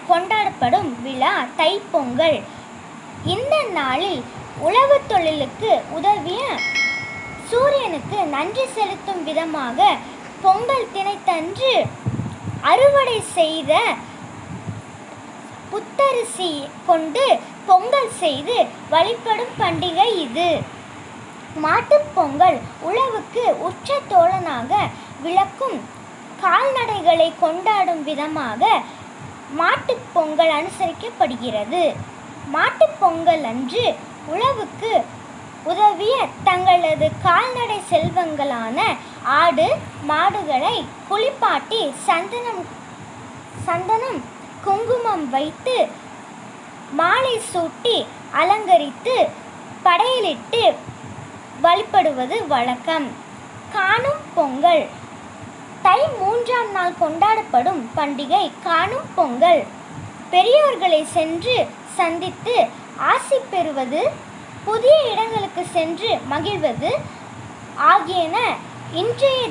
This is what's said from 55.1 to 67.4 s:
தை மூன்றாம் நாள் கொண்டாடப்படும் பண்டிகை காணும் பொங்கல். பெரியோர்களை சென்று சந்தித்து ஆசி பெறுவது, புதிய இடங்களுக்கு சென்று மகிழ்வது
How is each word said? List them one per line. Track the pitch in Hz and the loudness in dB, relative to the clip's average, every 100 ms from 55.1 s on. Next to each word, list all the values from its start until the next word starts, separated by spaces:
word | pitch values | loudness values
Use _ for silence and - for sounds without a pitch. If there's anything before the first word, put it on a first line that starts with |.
| - - - - - - - 370 | -18 -18 -18 -18 -18 -18 0 4
தை | 415 622 480 | 4 4 0
மூன்றாம் | 381 466 466 494 453 392 | 0 0 0 0 0 -2
நாள் | 359 349 | -2 0
கொண்டாடப்படும் | 330 330 403 440 427 381 330 349 226 - | 0 2 2 2 2 2 2 0 -4 -4
பண்டிகை | 294 277 269 370 349 - 349 | -2 -4 0 2 2 -4 0
காணும் | 330 381 523 622 - | 2 2 -2 -2 0
பொங்கல். | 294 240 339 320 196 - - - - - - | 0 4 6 6 2 -12 -16 -14 -14 -14 0
பெரியோர்களை | 359 415 571 587 466 359 311 311 349 | 4 8 8 6 4 2 2 2 -2
சென்று | 320 339 440 480 - - - - | -2 -2 0 0 0 -6 -8 -2
சந்தித்து | 339 330 359 - - 480 - - - - 294 | 0 -2 -6 -6 -2 2 0 -2 -14 -2 2
ஆசி | 466 - 539 - | 2 2 -2 0
பெறுவது, | 370 320 269 254 302 523 - - - - - - | -2 -2 -2 -2 0 -2 -4 -14 -18 -16 -10 -4
புதிய | 440 494 622 508 | 4 8 8 6
இடங்களுக்கு | 415 453 440 392 349 349 | 0 0 -2 -4 -4 -2
சென்று | 349 320 339 440 302 - | 0 0 -2 -2 -2 -2
மகிழ்வது | 285 330 392 302 233 311 605 - - - - | -4 -2 0 0 0 -2 -2 -6 -14 -16 -16